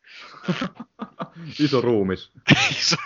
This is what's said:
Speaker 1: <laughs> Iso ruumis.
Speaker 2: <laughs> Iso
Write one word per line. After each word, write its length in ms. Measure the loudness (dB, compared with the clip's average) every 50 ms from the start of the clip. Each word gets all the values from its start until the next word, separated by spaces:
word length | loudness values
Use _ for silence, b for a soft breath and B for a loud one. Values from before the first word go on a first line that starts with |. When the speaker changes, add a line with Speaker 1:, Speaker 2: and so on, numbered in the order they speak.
| B B B B B B B B B B -4 -4 -6 -8 -10
Speaker 1:
<laughs> 920 | -14 -20 _ _ -16 -16 -14 -14 -14 -14 -14 -14 -16 -14 -8 -2 0 0
Iso 160 | 2 2 2
ruumis. 520 | 2 4 4 2 2 0 -2 -4 -6 -14 -20 0 4 4
Speaker 2:
<laughs> 200 | 4 6 4 0 -2 0
Iso 160 | 0 0 0 0 0